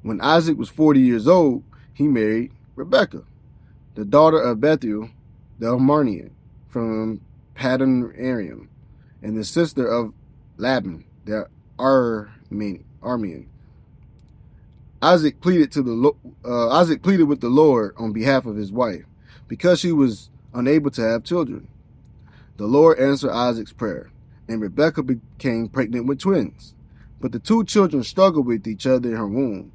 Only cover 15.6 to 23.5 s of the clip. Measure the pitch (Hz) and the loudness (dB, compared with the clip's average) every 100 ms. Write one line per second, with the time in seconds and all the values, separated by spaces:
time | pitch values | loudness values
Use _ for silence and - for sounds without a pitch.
15.6 | 147 147 127 113 135 147 123 - 123 120 | 2 0 -4 0 0 0 -14 -18 -6 -2
16.6 | 117 139 175 147 180 196 156 143 117 131 | 2 4 2 2 0 2 2 0 0 4
17.6 | 156 127 104 - 113 107 120 135 123 104 | 4 4 -2 -6 -8 -4 0 0 -2 -8
18.6 | 101 107 120 87 - _ - - - 117 | -8 -4 -4 -4 -14 _ -20 -20 -16 -4
19.6 | 175 175 180 160 135 104 - - - 120 | 0 2 2 2 2 0 -14 -20 -16 -6
20.6 | 123 156 143 - 113 117 113 175 147 - | 0 0 0 -4 -2 -2 -2 -4 -4 -8
21.6 | - - _ _ _ - - - - - | -16 -20 _ _ _ -20 -20 -20 -20 -10
22.6 | 104 135 160 - 135 139 135 110 123 | 0 4 6 6 2 0 -2 -2 -2